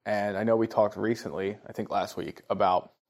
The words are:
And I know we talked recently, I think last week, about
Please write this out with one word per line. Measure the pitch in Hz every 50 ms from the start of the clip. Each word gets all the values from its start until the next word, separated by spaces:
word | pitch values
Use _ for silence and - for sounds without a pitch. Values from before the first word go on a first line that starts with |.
| _
And | 101 107 101 101 104 101 95
I | 107
know | 113 113 113
we | 113 110
talked | - - 107 104 - 92
recently, | 101 110 117 113 - 101 71 80 95 98 107 113 - -
I |
think | - - 107 -
last | - 98 90 87 - -
week, | - - - - - _
about | 104 95 101 92 90 90 - - _ _ _